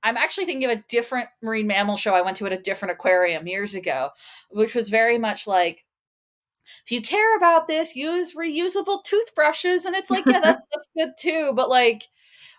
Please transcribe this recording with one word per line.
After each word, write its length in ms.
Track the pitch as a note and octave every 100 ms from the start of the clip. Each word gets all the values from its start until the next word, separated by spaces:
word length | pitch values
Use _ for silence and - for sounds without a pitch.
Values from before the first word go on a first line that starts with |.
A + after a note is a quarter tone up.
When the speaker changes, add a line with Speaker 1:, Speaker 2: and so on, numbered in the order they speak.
Speaker 1:
I'm 140 | A3 B3
actually 280 | D#4 G4+
thinking 240 | F4 C4 B3+
of 80 | A3
a 60 | -
different 420 | A#3 A#3 B3+ A#3+ _
marine 260 | A3 A3 G#3+
mammal 300 | G3 G#3 G3+
show 160 | G#3+
I 80 | F#3
went 160 | F#3 F#3
to 80 |
at 80 | G3
a 40 | F#3
different 340 | G3 F#3+ F#3
aquarium 540 | F3 F#3+ F3+ F3 D#3+ F3
years 280 | F#3+ G3+
ago, 340 | F#3+ E3 C3 C#3 - - - _
which 240 | G#3 A3
was 140 | A#3+ G#3
very 280 | A3 A#3 A#3
much 300 | A3 G#3 G#3
like, 380 | F#3 E3+ E3+ _ _ _ _ _ _ _ _ - -
"If 60 | -
you 100 | A#3+
care 340 | - G#4 A4 G#4+
about 300 | E4+ E4 E4
this, 280 | D#4 D#4+
use 400 | B3 D#4 F4+ E4+
reusable 680 | D#4 E4 D4+ F4+ G4 G4 G4
toothbrushes." 840 | - G4+ A#4 - D4+ - F4+ F4+
And 100 | F4+
it's 160 | F#4+ F#4
like, 140 | F#4+ C4
"Yeah, 120 | B3+
Speaker 2:
<laughs> 20 |
Speaker 1:
that's, 260 | D#4+ E4 -
that's 180 | D#4 -
good 180 | D#4+ D#4 -
too." 340 | D#4+ D#4+ C#4+
But, 140 | A#3+ B3+
like, 340 | B3+ A#3 G#3+ - _ _ - -